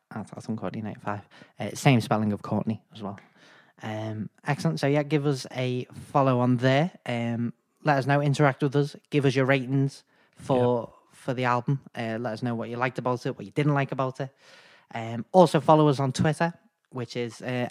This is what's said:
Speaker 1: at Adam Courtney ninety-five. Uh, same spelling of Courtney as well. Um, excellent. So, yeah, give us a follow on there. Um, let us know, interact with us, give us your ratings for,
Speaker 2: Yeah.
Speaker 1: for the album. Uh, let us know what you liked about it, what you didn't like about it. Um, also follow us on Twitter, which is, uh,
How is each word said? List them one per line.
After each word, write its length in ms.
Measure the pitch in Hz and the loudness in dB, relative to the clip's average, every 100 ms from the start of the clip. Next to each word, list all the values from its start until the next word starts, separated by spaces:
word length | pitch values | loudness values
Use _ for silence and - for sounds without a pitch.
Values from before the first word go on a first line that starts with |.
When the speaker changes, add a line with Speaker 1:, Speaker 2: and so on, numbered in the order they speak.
| - 113 | -16 -14
Speaker 1:
at 140 | 98 - | -12 -14
Adam 220 | - 110 | -10 -6
Courtney 240 | 92 110 | -6 -8
ninety-five. 400 | 107 104 - 104 - - - - | -10 -10 -8 -8 -10 -20 -20 -12
Uh, 100 | 107 - | -10 0
same 260 | 147 123 | 4 4
spelling 300 | 104 107 107 | 4 0 0
of 80 | 101 | -2
Courtney 400 | - 107 113 110 _ | -2 -4 -2 -6 _
as 100 | 110 | -14
well. 160 | 101 101 - _ - - _ - | -14 -14 -20 _ -20 -20 _ -14
Um, 460 | 113 107 110 110 101 _ - | -10 -8 -8 -8 -10 _ -6
excellent. 320 | 139 160 156 | -2 -2 0
So, 80 | 139 | 0
yeah, 160 | 147 | 0
give 240 | 147 151 143 | 2 0 0
us 180 | 131 - 127 | -2 -6 -6
a 300 | 127 123 - - - | -4 -4 -8 -14 -2
follow 280 | 143 135 123 | 2 4 4
on 180 | 123 123 | 2 2
there. 320 | 131 135 175 - - | 4 2 0 -4 -8
Um, 480 | 120 117 117 120 - _ _ | -4 -4 -4 -4 -8 _ _
let 140 | 151 139 | 0 0
us 100 | 127 | 2
know, 140 | 143 | 2
interact 420 | 147 135 147 131 | 2 4 2 2
with 120 | 143 139 | 0 0
us, 200 | 143 - - | -2 -6 -4
give 120 | 147 139 | 2 2
us 100 | 131 | 2
your 100 | 131 | 2
ratings 580 | 139 123 135 139 - _ _ _ - | 2 2 0 0 -4 _ _ _ -12
for, 540 | - 131 123 120 - | 0 2 2 0 -4
Speaker 2:
Yeah. 60 | - _ - | -16 _ -12
Speaker 1:
for 180 | - 123 | -6 -2
the 80 | 123 | 0
album. 360 | 123 120 139 - - | 0 0 -4 -4 -8
Uh, 220 | 113 113 | -6 -4
let 140 | 120 | -6
us 80 | 110 | -4
know 140 | 123 117 | -4 -4
what 140 | 113 | -6
you 80 | 120 | -4
liked 200 | 127 127 | -4 -2
about 260 | 123 123 139 | -4 -2 -4
it, 100 | 120 | -8
what 80 | 101 | -8
you 60 | |
didn't 240 | - 147 139 | -2 0 2
like 160 | 135 | -2
about 280 | 131 131 - | -4 -4 -4
it. 120 | 131 _ - - - - _ 117 | -10 _ -20 -20 -20 -20 _ -10
Um, 300 | 113 117 - | -8 -8 2
also 280 | 185 165 160 | 6 6 6
follow 300 | 135 156 151 | 6 6 6
us 100 | 135 | 4
on 120 | 135 | 0
Twitter, 440 | - 160 147 170 - _ _ _ | 0 0 2 -2 -4 _ _ _
which 260 | 127 120 123 | -10 -8 -6
is, 240 | 120 110 | -8 -8
uh, 240 | 127 123 120 | -6 -4 -4